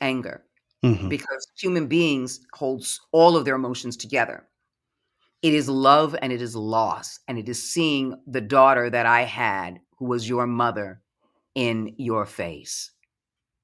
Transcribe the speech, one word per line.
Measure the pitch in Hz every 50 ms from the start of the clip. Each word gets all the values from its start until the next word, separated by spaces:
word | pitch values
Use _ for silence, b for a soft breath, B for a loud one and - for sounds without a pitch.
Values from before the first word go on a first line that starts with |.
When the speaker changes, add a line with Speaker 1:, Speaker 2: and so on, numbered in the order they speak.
Speaker 1:
anger, | 139 135 131 127 110 92 - - _ _ _ _ _ _ _ _ -
Speaker 2:
Mm-hmm. | 123 110 87 95 92
Speaker 1:
because | 147 143 - - 135 131 - - _ -
human | 196 185 180 170 151 123
beings | 156 170 170 156 143 131 127 127 - - _ _ -
hold | - 147 131 131 117
s-, | 113 - - - _ _
all | - 165 165 175 170
of | 160 123
their | 139 135
emotions | 131 131 123 127 120 - 123 117 -
together. | - 110 143 127 113 - - - - _ _ _ _ _ _ _ _ _ _ _ _ _ _ _ _ _ _ _
It | - 160 151
is | 151 131 135
love | 135 135 135 135 143 151 156 147 147 -
and | 139 127
it | 123 117
is | 123 117 117
loss, | 113 107 110 110 113 110 95 80 - - - - - _ -
and | 123 113
it | 107 123
is | 120 - - -
seeing | - 170 165 156 147 135 135 131 - - - 135
the | 127 127
daughter | 107 104 139 135 131 135 135 123 120 120
that | 120 120 117 117
I | 117 117 127
had, | - - 120 120 107 98 95 90 87 90 - _ _ _ -
who | 131
was | 120 123 120 110 117
your | 123 120 120
mother, | 120 120 120 120 117 95 107 101 95 92 - _ _ _ _ _ _ _ _ _ _ -
in | 135 123 117 113 113 110 107 - -
your | 131 117 110 107 101
face | - - - 90 85 78 71 - - - - - - _ _ _ _ _ _ _ _ _ _ _ _ _ _